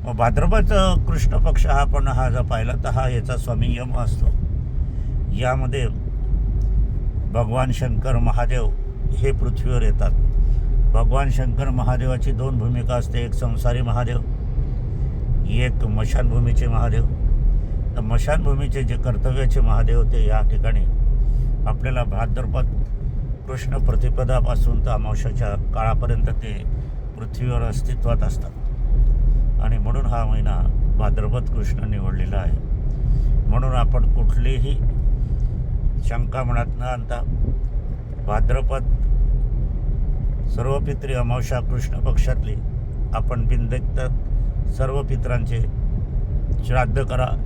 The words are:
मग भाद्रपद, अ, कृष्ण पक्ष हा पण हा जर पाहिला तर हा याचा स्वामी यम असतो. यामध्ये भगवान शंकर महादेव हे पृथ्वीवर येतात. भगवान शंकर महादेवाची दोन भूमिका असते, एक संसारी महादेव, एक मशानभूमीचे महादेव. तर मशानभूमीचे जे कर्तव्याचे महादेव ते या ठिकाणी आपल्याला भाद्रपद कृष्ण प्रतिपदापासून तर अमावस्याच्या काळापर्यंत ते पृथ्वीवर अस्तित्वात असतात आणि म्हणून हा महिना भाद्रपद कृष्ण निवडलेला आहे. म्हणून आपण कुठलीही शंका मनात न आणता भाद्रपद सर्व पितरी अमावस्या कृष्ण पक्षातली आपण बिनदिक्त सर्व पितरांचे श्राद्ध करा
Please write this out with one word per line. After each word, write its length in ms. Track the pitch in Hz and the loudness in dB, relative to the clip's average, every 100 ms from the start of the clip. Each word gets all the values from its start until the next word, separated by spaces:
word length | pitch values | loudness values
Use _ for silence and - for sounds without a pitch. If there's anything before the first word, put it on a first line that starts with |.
मग 120 | - 117 | -6 0
भाद्रपद, 580 | 117 - - 220 - | 2 2 4 4 4
अ, 220 | 208 190 175 | 4 4 2
कृष्ण 420 | - 165 - 143 | 2 2 2 4
पक्ष 280 | - - - | 4 4 4
हा 160 | 139 | 4
पण 240 | 143 - 127 | 2 0 0
हा 220 | 123 127 | 0 0
जर 120 | 123 | 0
पाहिला 320 | 120 117 113 123 | -2 -2 -2 -2
तर 60 | 135 | -2
हा 200 | 117 131 | 0 0
याचा 280 | 120 - 123 | -2 -2 -4
स्वामी 400 | - 117 120 123 | -2 -2 0 -2
यम 200 | 123 123 | -2 -2
असतो. 280 | 117 - - - - - - - - - - - - | -2 2 2 2 -2 -4 -4 -4 -4 -4 -4 -2 -2
यामध्ये 540 | - 123 131 127 139 127 - - - - - - - - - - - - - - | -2 0 0 -2 -2 -2 -2 -4 -4 -2 0 0 0 0 0 0 -2 -4 -4 -4
भगवान 380 | 113 113 123 131 | -2 -2 0 -2
शंकर 440 | 117 127 113 - 120 | -2 -2 -2 0 2
महादेव 540 | 117 120 120 123 110 - - - - | 2 2 0 0 0 -2 -6 -4 -2
हे 200 | - 139 | 0 0
पृथ्वीवर 500 | 117 - - 131 123 | 0 -2 0 0 2
येतात. 300 | 110 107 107 110 - - - - - - - | 2 2 2 4 2 2 2 2 2 2 4
भगवान 360 | - 113 131 139 | 4 4 2 2
शंकर 400 | 123 127 113 139 | 2 0 0 0
महादेवाची 640 | 123 123 127 131 127 117 | 0 0 0 0 0 0
दोन 260 | 110 131 123 | 0 0 0
भूमिका 380 | 117 120 117 123 | 0 0 0 -2
असते, 240 | 113 - | -2 -2
एक 140 | 120 | -2
संसारी 480 | - 123 110 120 123 | -2 -2 0 0 0
महादेव, 380 | 120 113 120 120 - - - - - - - - - - - - - | 0 0 0 -2 -2 -4 -2 -2 -2 -2 -4 -2 -4 -2 0 0 2
एक 380 | 110 127 117 113 | 0 0 0 0
मशानभूमीचे 800 | 107 110 - 120 117 117 - 120 | 0 0 2 2 2 2 2 2
महादेव. 380 | 113 110 110 113 - - - - - - - - - | 2 2 2 0 0 0 2 2 2 0 -4 -2 -2
तर 40 | |
मशानभूमीचे 840 | 107 117 - 160 151 139 143 139 | 0 0 2 2 2 0 0 -2
जे 120 | 120 120 | -2 0
कर्तव्याचे 640 | 127 107 131 131 131 - | 0 0 0 2 2 4
महादेव 440 | 110 107 110 113 | 4 4 4 4
ते 240 | 110 110 110 | 4 4 4
या 140 | 110 | 4
ठिकाणी 440 | 107 110 113 110 - - - - - - - - - | 2 2 2 2 2 2 2 2 2 2 0 0 0
आपल्याला 360 | - 127 131 | -2 -2 -2
भाद्रपद 600 | 120 - 113 131 120 131 123 - - - - - - - - | -2 -2 -2 -2 -2 0 0 -2 -4 -4 -4 -4 -4 -8 -8
कृष्ण 300 | 127 131 131 | -8 -4 0
प्रतिपदापासून 1080 | - - - - 123 127 123 117 - 113 - | 2 2 2 0 0 2 2 2 2 2 0
तर 40 | |
अमावस्याच्या 580 | 107 113 110 123 - 110 | 0 -2 -2 -2 -2 -2
काळापर्यंत 800 | 101 98 110 110 110 120 113 - | -2 -2 -2 0 0 0 0 0
ते 340 | - 113 101 - - - - - - | -2 -4 -6 -4 -6 -6 -10 -10 -10
पृथ्वीवर 440 | 107 - 123 120 | -10 -6 -4 -2
अस्तित्वात 640 | 113 110 - 123 117 117 | -2 -2 -2 -2 0 0
असतात 280 | - - - - - - - - - - - - - - | 0 -2 -6 -6 -6 -2 0 2 4 4 2 2 2 2
आणि 160 | 104 113 | 2 2
म्हणून 280 | 104 123 - | 0 0 0
हा 200 | 117 113 | 0 0
महिना 300 | 110 104 101 - - - - | 2 2 2 0 2 2 2
भाद्रपद 480 | 107 110 104 123 117 | 2 0 0 -2 -2
कृष्ण 440 | 110 - - 110 | -2 -2 -2 -2
निवडलेला 480 | 104 98 92 - 101 | -2 -2 -2 -2 0
आहे. 200 | 95 - - - - - - - - - - | 0 -2 -2 -2 -2 -2 0 2 4 2 2
म्हणून 240 | 113 131 | 2 2
आपण 420 | 127 117 127 - | 2 2 4 4
कुठलीही 640 | - 117 - 123 131 117 143 117 - - - - - - - - - - - - | 4 4 2 2 2 0 2 0 2 0 0 0 0 -2 -2 -2 0 0 0 -2
शंका 380 | 117 117 127 | -2 -2 -2
मनात 220 | 123 120 117 120 | -2 0 -2 -4
न 20 | |
आणता 400 | 123 123 113 120 117 - - - - - - - - - - | -4 -6 -6 -6 -4 -2 0 -2 -2 -4 -6 -8 -8 -8 -2
भाद्रपद 580 | 107 - 123 - 135 120 - - - - - - - - - - - - - - - - - | 0 2 2 0 -2 0 0 2 2 2 0 0 -2 -2 -4 -2 -2 -2 -2 -2 -2 -2 -2
सर्व 240 | 117 120 | -2 -2
पितरी 340 | 131 127 - | -2 -4 -4
अमावस्या 460 | 123 120 123 117 127 | -2 0 -2 -2 -2
कृष्ण 400 | 120 127 - - | -2 -2 -2 -2
पक्षातली 560 | - 110 - - 110 107 - - - - - | 0 2 2 0 -2 -4 -4 -4 -6 -4 -4
आपण 340 | 113 113 123 113 | -2 -2 0 2
बिनदिक्त 520 | 117 113 123 - 131 131 127 - - - - - | 2 0 -2 -2 -2 -2 -2 0 0 0 0 -2
सर्व 320 | - 131 135 | -2 -2 -2
पितरांचे 580 | - 113 - 123 123 117 113 - - - - - - - - - 113 | -2 -2 -2 -2 -2 0 -2 0 -2 -2 -2 -2 -2 -2 -2 -2 0
श्राद्ध 380 | 123 123 127 | 0 0 0
करा 240 | 135 127 127 - | -2 -2 -2 -2